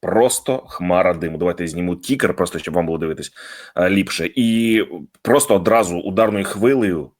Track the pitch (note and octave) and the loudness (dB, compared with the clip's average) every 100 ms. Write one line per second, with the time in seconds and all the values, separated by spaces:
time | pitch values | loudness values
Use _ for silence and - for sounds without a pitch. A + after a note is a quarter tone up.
0 | F2+ F#2+ B2 - - C3 - - F2+ F2+ | 0 2 2 0 -4 -6 -6 -8 0 2
1 | F2+ E2+ E2 D#2+ F2 E2+ E2+ D#2 F2+ F2 | 2 0 -4 -2 -4 -2 -6 -4 -4 -4
2 | - C3 A2 - F2 - - D#2+ D#2+ E2 | -4 -2 0 0 -4 -4 -4 -2 -2 -2
3 | D#2+ D#2 - - - - - - F2+ G2 | -4 -6 -10 -16 -20 -18 -12 -2 2 2
4 | F#2 - E2 - A#2 A2+ A2+ A2+ G2 E2+ | 0 -4 -4 0 0 2 2 2 0 -8
5 | C#2+ _ - C3+ - G2 F2+ A2+ G2 F2 | -16 _ 2 2 4 2 4 4 2 -2
6 | F#2+ F#2+ A2 G#2 G2 G2+ A2+ C3+ G#2+ E2+ | -2 2 2 2 -4 2 2 4 2 0
7 | C2+ _ | -6 _